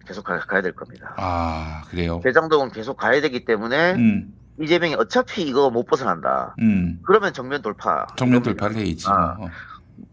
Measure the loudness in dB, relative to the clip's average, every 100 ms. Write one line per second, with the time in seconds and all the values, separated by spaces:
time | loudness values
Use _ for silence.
0 | -14 -10 -4 -4 -2 0 0 -4 -12 -16
1 | -14 -6 -2 -2 -2 -4 -6 -10 -8 -4
2 | -2 0 2 2 4 2 2 -6 -10 -4
3 | 2 2 2 -2 0 0 0 2 2 4
4 | 4 2 -2 -14 -18 -8 0 2 2 0
5 | 0 0 0 -2 -2 2 2 2 0 0
6 | 0 -2 0 0 -2 0 2 4 2 -2
7 | 2 2 2 -6 -6 -6 -6 -6 -2 -2
8 | -2 -2 2 4 2 -2 -2 -2 -4 -2
9 | 0 2 2 -2 -10 -14 -16 -20 -20 -20
10 | -20